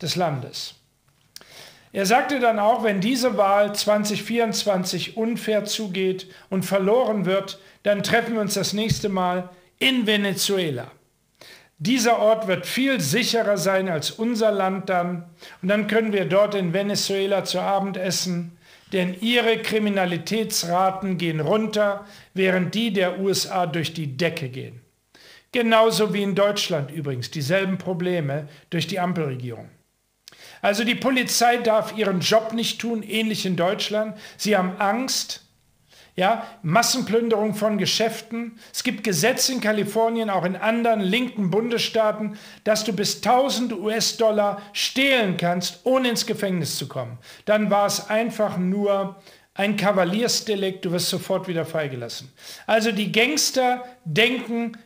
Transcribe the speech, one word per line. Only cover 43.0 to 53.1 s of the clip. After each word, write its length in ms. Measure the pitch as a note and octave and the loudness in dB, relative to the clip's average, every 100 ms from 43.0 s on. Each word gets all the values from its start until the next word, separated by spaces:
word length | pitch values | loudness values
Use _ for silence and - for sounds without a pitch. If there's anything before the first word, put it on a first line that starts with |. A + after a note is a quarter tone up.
| G3 - | -2 -2
tausend 500 | G3+ B3+ C4+ G#3 A#3+ | 2 4 4 0 -2
U-S-Dollar 880 | G3+ G#3+ A3 - - A3 G#3 G3+ G3+ - | -4 -2 -2 -2 2 2 4 0 -2 -8
stehlen 640 | - - B3+ C#4 B3+ G3+ E3+ | -4 -4 2 2 4 2 0
kannst, 420 | E3+ F3+ F#3 - B3 | 0 0 -4 -4 0
ohne 240 | C4 B3 | 2 2
ins 160 | A3+ - | -2 -2
Gefängnis 520 | - G3+ F#3 C#3+ - | -2 -2 -2 -2 -4
zu 120 | C#3 | -6
kommen. 280 | C3+ A#2+ A#2+ - - - | -8 -10 -12 -18 -12 0
Dann 260 | G#3+ G#3 | 2 4
war 140 | G3+ G3+ | 2 2
es 240 | G3+ - | 0 -2
einfach 480 | G#3+ A#3 - G#3 F3 | 0 0 0 -2 0
nur 580 | F3+ G3 G3+ G3 F#3+ - - - _ | 0 0 2 0 0 -6 -20 -20 _
ein 240 | - G3+ G#3 | -4 -2 2
Kavaliersdelikt, 1080 | F#3 F#3+ F3 G#3 A#3 - - G3+ F#3+ F#3 | 2 2 2 2 0 -2 -2 -2 -2 -2
du 80 | F3+ | -4
wirst 160 | F3 F3 | -2 -2
sofort 400 | F3+ F#3 F#3+ F#3 | -4 -2 -4 -2
wieder 160 | E3 | -4
freigelassen. 720 | D#3 D#3+ D3 B2+ A#2 - B2 _ - - - | -2 -4 -4 -6 -10 -12 -16 _ -20 -16 0
Also 240 | A3 A3 | 2 2
die 220 | G3+ G3 | 0 0